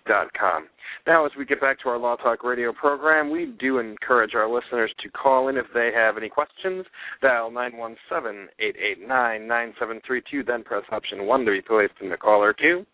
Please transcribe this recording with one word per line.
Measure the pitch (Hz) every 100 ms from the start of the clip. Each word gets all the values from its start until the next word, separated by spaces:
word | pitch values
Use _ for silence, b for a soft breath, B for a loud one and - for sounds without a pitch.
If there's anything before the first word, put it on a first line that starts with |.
| -
dot | 104 85 -
com. | 98 80 78 B B B -
Now, | 165 147
as | 139
we | 135
get | 139
back | 135 131
to | 131
our | 120
Law | 120 120
Talk | 127 117
Radio | 120 123 117
program, | 107 147 143 156 156 147
we | 160 165 113
do | 131 131
encourage | 113 107 - 123 110 117
our | 110
listeners | 120 - 123 110 -
to | -
call | - 135 131 135
in | 135
if | 117
they | 120 117 113
have | 110 107
any | 110
questions. | - 151 - 190 185 185 B B -
Dial | 135 120 113
nine | 120 123 117
one | 113 113 -
seven, | 175 117 104 98 -
eight | 107 -
eight | 101 87 107
nine, | 131 117 110 110
nine | 117 117 -
seven | 113 113 -
three | 127 -
two, | 139
then | 120 120
press | 107 104 -
option | 107 - 98 101
one | 131 113
to |
be | 98
placed | - 110 101 -
in | 98
the | 85
caller | 107 104 104
queue. | - 147 175 208